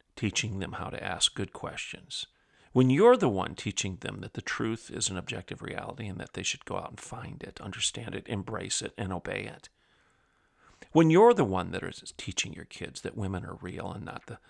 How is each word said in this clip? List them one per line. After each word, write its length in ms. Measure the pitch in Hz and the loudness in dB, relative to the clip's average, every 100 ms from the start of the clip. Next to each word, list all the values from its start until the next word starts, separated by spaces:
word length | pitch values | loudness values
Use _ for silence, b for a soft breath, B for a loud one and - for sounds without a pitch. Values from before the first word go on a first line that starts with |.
| _ - | _ -4
teaching 420 | 107 - - 98 | -2 0 -2 -4
them 140 | 95 | -6
how 160 | - - | -6 -8
to 160 | - | -6
ask 300 | 95 90 - | -6 0 0
good 180 | - 95 | 0 -8
questions, 760 | - - - - - - - - b b b b | -6 -10 -8 -10 -12 -12 -10 -10 b b b b
when 180 | 127 127 | 4 6
you're 260 | 139 226 247 | 8 8 10
the 120 | 147 | 6
one 260 | 95 - | 2 -2
teaching 420 | - - - 98 90 | -4 -4 -2 -4 -6
them 200 | - 101 | -8 -10
that 140 | 98 | -10
the 80 | - | -8
truth 480 | - - 113 113 - | -6 -2 -2 -4 -8
is 180 | - 104 | -6 -4
an 80 | 92 | -4
objective 460 | - 110 - - | -6 -10 -10 -10
reality 440 | - - - - 101 | -8 -8 -8 -10 -8
and 120 | 92 | -8
that 160 | - | -10
they 80 | 95 | -6
should 220 | 92 - | -4 -6
go 120 | - 92 | -6 -6
out 140 | - | -6
and 100 | - | -14
find 420 | - - - - | -14 -12 -12 -12
it, 180 | - - | -14 -12
understand 540 | 101 110 - 113 113 | -10 -4 -4 -4 -8
it, 120 | - - | -8 -4
embrace 560 | 104 95 107 92 - | -6 -4 -6 -4 -4
it, 100 | 104 - | -4 -6
and 140 | 98 | -4
obey 320 | 90 - 98 | -4 -4 -6
it, 240 | 104 - - b b b b b b b b b b b b | -6 -14 -20 b b b b b b b b b b b b
when 180 | 160 160 | 6 8
you're 220 | 170 233 | 10 10
the 120 | 233 | 8
one 260 | 110 92 87 | 4 2 -2
that 120 | 90 | -4
is 300 | 90 - - - | -6 -10 -16 -12
teaching 360 | - - 80 | -8 -4 -4
your 120 | 78 | -6
kids 380 | 82 - - - | -14 -12 -12 -8
that 140 | 95 110 | -8 -6
women 280 | 98 92 - | -4 -4 -8
are 120 | - | -10
real 280 | 90 - 92 | -10 -8 -8
and 120 | 87 | -8
not 220 | - - - | -10 -12 -12
the 120 | 113 | -16